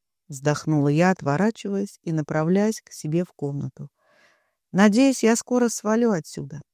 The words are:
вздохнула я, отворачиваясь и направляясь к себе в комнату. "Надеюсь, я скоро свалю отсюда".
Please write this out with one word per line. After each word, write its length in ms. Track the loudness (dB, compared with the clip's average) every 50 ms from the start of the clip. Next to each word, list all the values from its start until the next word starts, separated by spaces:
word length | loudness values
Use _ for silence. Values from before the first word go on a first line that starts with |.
| _ _ _ _ _
вздохнула 600 | -16 -10 -4 -2 -2 -2 -2 -2 0 0 2 2 2
я, 220 | 2 2 2 2
отворачиваясь 880 | 2 0 -2 -2 0 0 0 0 -2 -4 -8 -6 -6 -6 -6 -6 -10 _ -8
и 80 | -4
направляясь 680 | -4 -4 -2 -2 -2 0 2 2 2 2 2 0 -2 -4
к 100 | _ -18
себе 320 | -16 -10 -6 -4 -2 -2 -2
в 80 | -4
комнату. 580 | _ -10 -8 -6 -6 -6 -8 -8 -10 -12 -18 -18 _ _ _ _ _ _ _ _ _ _ _ _ _ _ _ _ 2
"Надеюсь, 500 | 4 4 6 6 4 4 4 2 2 2
я 140 | 2 2
скоро 320 | 2 -2 -2 0 0 0 0
свалю 420 | -2 -4 -4 -2 0 0 0 0
отсюда". 500 | 0 -2 -4 -8 -12 -12 -12 -12 -14 -16 -16 _